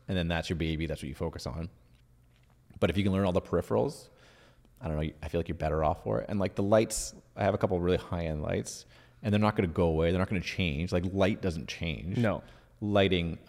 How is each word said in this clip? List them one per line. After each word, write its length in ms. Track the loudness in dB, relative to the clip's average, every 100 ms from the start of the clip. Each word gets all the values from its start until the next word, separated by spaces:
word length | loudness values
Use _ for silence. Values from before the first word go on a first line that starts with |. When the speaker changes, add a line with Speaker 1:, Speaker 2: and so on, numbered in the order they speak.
| -6
Speaker 1:
and 80 | -2
then 120 | 0
that's 200 | -2 -2
your 80 | -2
baby. 280 | -2 -2 -4
That's 160 | -6
what 80 | -8
you 60 | -6
focus 320 | -6 -6 -10
on. 220 | -8 -10 -12 -20 -20 _ -20 _ _ _ _ -20 -2
But 100 | 0
if 60 | 2
you 60 |
can 80 | 2
learn 140 | 2 2
all 60 |
the 80 | 2
peripherals, 680 | 2 0 2 0 0 -4 -16 -20 -20 -20 -20 _ -20 -10
I 80 | -4
don't 80 | -2
know, 80 | -2 -6
I 40 | -4
feel 120 | -4
like 80 | -2
you're 60 | -2
better 280 | -2 0
off 200 | 0 0
for 160 | -2 -2
it. 60 | -2
And, 100 | -2
like, 160 | -2 -2
the 80 |
lights, 520 | 4 4 4 -2 -8 -10 -14 -2
I 80 |
have 100 | 0 2
a 20 |
couple 180 | 2 2
of 60 |
really 140 | 2 2
high-end 460 | 0 -4 -2 -4
lights, 420 | -2 -4 -4 -10 -16 -20 -20 -8
and 100 | 0
they're 80 | 2
not 140 | 4 2
gonna 120 | 0
go 180 | 2 2
away. 240 | 4 4
They're 80 | 2
not 100 | 0
gonna 100 | -2
change. 500 | -4 -2 0 0 0
Like, 100 | 0 0
light 300 | 2 2 2
doesn't 260 | -2 -4 -6
change. 500 | -6 -6 -6 -4 0
Speaker 2:
No. 260 | 0 0 -4 -18 -20 -8
Speaker 1:
Lighting 600 | 0 4 6 4 0 -4